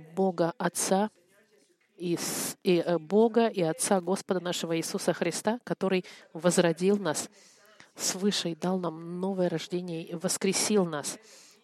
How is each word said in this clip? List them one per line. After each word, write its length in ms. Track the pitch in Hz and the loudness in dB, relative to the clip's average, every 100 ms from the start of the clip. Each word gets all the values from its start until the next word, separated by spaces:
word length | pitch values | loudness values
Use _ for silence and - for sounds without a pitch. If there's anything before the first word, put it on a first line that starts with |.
| 160 | -10
Бога 380 | 165 190 175 165 - | 0 0 2 0 0
Отца 540 | 175 - - 190 214 - _ _ _ _ _ _ _ _ | -4 -2 0 2 2 -4 _ _ _ _ _ _ _ _
и 200 | 175 170 | -4 -4
с-, 400 | - - - - | -4 -6 -8 -4
и, 140 | - 175 | 2 2
э, 200 | 165 170 | 4 0
Бога 500 | 156 196 226 226 226 | 2 4 4 4 2
и 120 | 196 | 2
Отца 400 | 160 160 - 196 | 0 0 2 2
Господа 380 | 170 190 - 185 | 2 -2 -2 -2
нашего 380 | 175 170 165 165 | -2 -4 -2 -2
Иисуса 360 | 165 196 - | -2 -2 -2
Христа, 460 | 160 175 - 214 240 | 0 -2 -2 -2 -4
который 400 | - 170 190 185 - - - | -4 -4 0 -2 -4 -14 -18
возродил 640 | 165 175 175 175 165 185 202 | 0 2 4 4 4 2 2
нас 320 | 175 147 - - - _ _ _ - - | 0 -4 -6 -14 -20 _ _ _ -20 -6
свыше 540 | - 185 202 - 175 | -4 0 0 0 -4
и 40 | |
дал 240 | 160 180 185 | -2 -2 0
нам 420 | 170 160 170 175 | -2 -6 -8 -6
новое 280 | 190 190 175 | -4 0 0
рождение, 560 | 160 - 175 180 165 | 0 -4 -6 -4 -8
и 100 | 170 | -8
воскресил 720 | 170 175 - 190 185 - 208 175 | -6 -4 0 0 0 2 2 2
нас, 320 | 151 139 - - - - _ | -2 -8 -10 -16 -20 -20 _